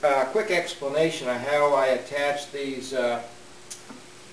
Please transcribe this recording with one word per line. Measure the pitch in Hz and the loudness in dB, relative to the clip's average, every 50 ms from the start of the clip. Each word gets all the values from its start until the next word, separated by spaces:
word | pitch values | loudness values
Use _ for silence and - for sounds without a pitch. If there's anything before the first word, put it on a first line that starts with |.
| - | 2
uh, | 151 143 - - | 4 4 4 2
quick | - - 220 208 - | 2 2 0 0 2
explanation | 180 170 - - - - 143 139 139 151 160 165 151 - 135 123 | 2 0 0 0 -4 -6 -6 -2 0 2 2 2 0 -2 -4 -4
of | 123 | -4
how | 120 120 139 147 147 147 147 143 | -2 -2 0 2 4 4 4 4
I | 135 135 131 | 4 4 4
attach | 127 120 - - 143 143 143 143 143 143 - - | 2 2 0 -2 -4 -2 0 0 0 -2 -4 -8
these, | - 139 139 135 131 123 - - 131 | -8 -6 -6 -6 -6 -6 -8 -4 -2
uh, | 131 123 120 120 117 - - - - - - - - - - - - - - - - - - - - - - | 0 0 0 0 -2 -6 -8 -14 -18 -20 -20 -20 -18 -16 -16 -16 -16 -16 -18 -18 -18 -18 -20 -20 -20 -20 -20